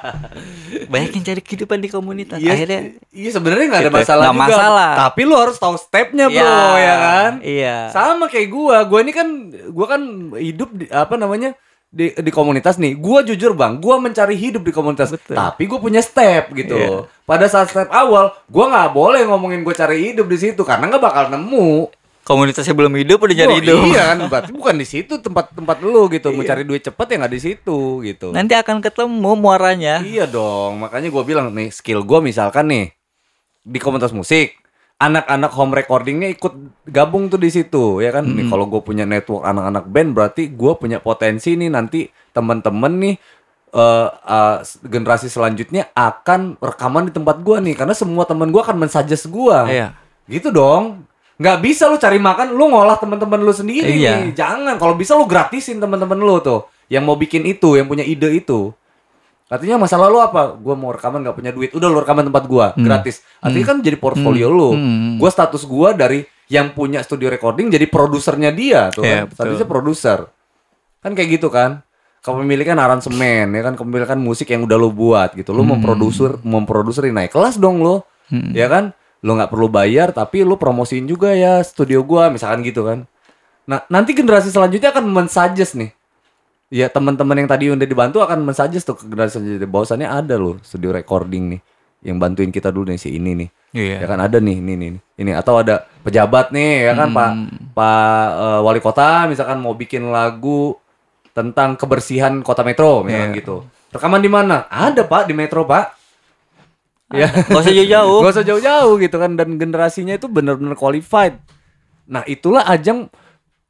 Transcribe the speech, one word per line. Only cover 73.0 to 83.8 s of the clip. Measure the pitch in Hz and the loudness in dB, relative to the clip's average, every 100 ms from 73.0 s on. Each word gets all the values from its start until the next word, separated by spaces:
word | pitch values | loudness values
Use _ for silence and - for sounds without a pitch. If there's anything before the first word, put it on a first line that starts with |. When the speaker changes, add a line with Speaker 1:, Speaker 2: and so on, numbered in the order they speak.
| 127 123 127 113 101 | -2 -2 0 0 0
Speaker 2:
ya | 107 | -2
kan, | 120 | -4
kepemilikan | 123 120 123 120 135 | -6 -6 -6 -4 -4
musik | 123 113 143 | -4 -4 -4
yang | 120 113 | -2 2
udah | |
lu | 113 117 | 2 2
buat | 104 117 110 92 | 2 2 2 0
gitu. | 92 92 | -4 -4
Lu | 107 | 0
Speaker 1:
Hmm. | 113 127 | 2 2
Speaker 2:
memproduser, | 110 107 110 - 131 131 | 2 2 0 0 -2 -2
memproduserin, | 117 110 104 107 107 123 135 | -2 -2 0 -2 -2 -2 -2
naik | 107 90 | -2 -2
kelas | 151 226 220 | 0 0 2
dong | 185 180 | 2 2
lu. | 165 196 - _ - | 0 0 -4 _ -8
Speaker 1:
Hmm. | 151 - | -6 -4
Speaker 2:
Ya | 120 120 | 0 2
kan? | 175 208 - _ _ | 2 0 -8 _ _
Lu | 107 | -2
nggak | 113 101 | 0 0
perlu | 110 113 | 0 2
bayar, | 104 101 127 175 | 2 2 2 2
tapi | 175 107 190 | 0 -4 0
lu | 185 | 0
promosiin | 185 143 123 120 127 | 0 0 -2 -4 -6
juga | 131 170 202 | -6 -2 0
ya | 196 180 180 | 2 2 2
studio | 175 - 135 131 | 0 -2 0 0
gua, | 135 170 165 | 2 2 2
misalkan | 123 107 117 | 0 -4 -4
gitu | 120 113 | -4 -4
kan. | 110 120 127 _ _ _ _ _ | -4 -6 -10 _ _ _ _ _
Nah, | - 135 | -8 -8